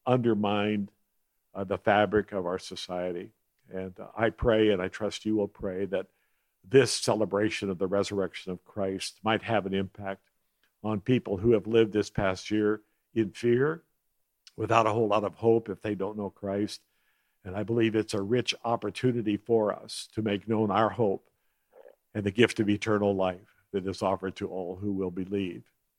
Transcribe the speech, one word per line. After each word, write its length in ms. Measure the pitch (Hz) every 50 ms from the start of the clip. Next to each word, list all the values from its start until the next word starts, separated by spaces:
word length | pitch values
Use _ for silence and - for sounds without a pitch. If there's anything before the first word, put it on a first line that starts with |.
| - 127
undermined, 800 | 127 131 117 117 110 101 104 101 104 104 104 107 107 101 101 101 _ _ _ _ _ _ _ _ _ _ _ _ -
uh, 120 | 95 101
the 120 | 92 98
fabric 540 | - - 110 101 104 104 95 107 104 98 -
of 140 | 104 95 87
our 120 | 87 92
society. 720 | 92 - - 92 - - - 90 90 90 90 87 87 101 113 _ _ _ _ _ _ _ -
And, 300 | 95 92 95 92 92 -
uh, 60 | 101 - -
I 140 | 110 117 110
pray, 400 | - - 123 123 107 110 107 104
and 120 | 101 90
I 60 | 92
trust 380 | 95 - - 107 101 - - -
you 100 | 107 110
will 140 | 107 101 101
pray, 340 | - - 110 98 92 95 98
that 200 | 90 98 92 95 - _ _ _ _ _ _ _ _ _ _ _
this 300 | 95 131 135 120 110 -
celebration 760 | - - 123 107 107 104 87 101 101 110 110 - - 107 98
of 80 | 92
the 100 | 82 98
resurrection 640 | 90 98 101 95 - 104 98 92 85 - - - 92 90
of 100 | - _
Christ 560 | - - 107 98 95 95 92 - - - _
might 200 | - 110 110 101
have 240 | - 113 113 101 92
an 80 | 95 95
impact 480 | 98 95 95 - - 101 98 98 - _ _ _ _ _ _ _ _ _ _ _ _
on 200 | - 107 110 98
people 340 | - - 127 117 - - 101
who 160 | 90 104 120
have 160 | 113 104 87
lived 240 | 107 113 117 113 104
this 180 | 98 104 98 -
past 400 | - 113 101 95 95 - - -
year 300 | 107 107 104 104 107 107 _ _ _ _ _ _ -
in 180 | 117 110 95
fear, 520 | - - 120 120 120 127 139 156 165 170 - _ _ _ _ _ _ _ _ _ _ _ _ - -
without 320 | - - 101 113 113 107
a 40 | 110
whole 180 | 104 117 113 101
lot 160 | 101 107 101
of 100 | 92 80
hope 320 | - 113 117 113 113 110
if 140 | 107 92 -
they 120 | - 107 104
don't 240 | 90 95 104 107
know 120 | 107 101 92
Christ. 500 | - _ 101 95 98 101 104 95 - - _ _ _ _ _ _ _ _ _ _ _ _ -
And 100 | 92 92
I 100 | 104 101
believe 300 | 104 117 117 113 113 104
it's 200 | 110 104 - 107
a 80 | 101
rich 340 | 98 101 123 123 120 - - - -
opportunity 720 | 117 117 - - 101 - - 127 127 117 120 101 107 104
for 380 | - - - 113 110 107 98 -
us 340 | - - 107 - - - - _
to 80 | -
make 260 | 107 104 104 98 -
known 240 | 107 110 107 110 101
our 200 | 95 107 110 101
hope 380 | 101 123 113 98 - - _ _ _ _ _ _ _ _ _ _ _ - - - - _ _ _ -
and 100 | 110 101
the 80 | 101
gift 300 | 92 117 117 - - -
of 80 | 107 101
eternal 440 | 104 98 - 117 107 101 104 101 98
life 520 | 95 95 92 90 95 110 _ _ _ _ _ -
that 120 | 98 90
is 160 | 98 92 -
offered 360 | 107 95 98 90 95 95 -
to 100 | - 104
all 300 | 85 90 95 90 87 92
who 160 | 92 104 101 98
will 180 | 95 95 90
believe. 520 | 87 95 90 95 101 98 95 90 95 117 - _ _ _ _ _ _